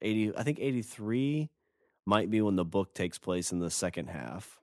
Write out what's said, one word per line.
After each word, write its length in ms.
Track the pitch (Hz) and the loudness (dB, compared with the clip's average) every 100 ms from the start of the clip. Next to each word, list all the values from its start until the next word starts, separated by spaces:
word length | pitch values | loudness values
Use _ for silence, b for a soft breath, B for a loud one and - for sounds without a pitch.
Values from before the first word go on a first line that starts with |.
eighty, 320 | 107 110 107 - | -2 2 0 0
I 60 | |
think 140 | 113 151 | -2 0
eighty-three 880 | 135 123 110 - 107 117 139 151 156 _ _ _ _ _ - | 0 -2 -4 -6 -2 0 2 0 -2 _ _ _ _ _ 2
might 240 | 104 95 | 4 4
be 120 | 110 | 4
when 140 | 107 95 | 4 4
the 80 | 85 | 2
book 280 | 98 95 | 2 0
takes 240 | - 90 - | 0 -4 -4
place 340 | - 90 87 | -4 -2 0
in 80 | 90 | -2
the 100 | 85 | -2
second 380 | - 92 87 78 | 0 -2 -2 -6
half. 520 | 82 60 82 - - | -8 -8 -10 -14 -18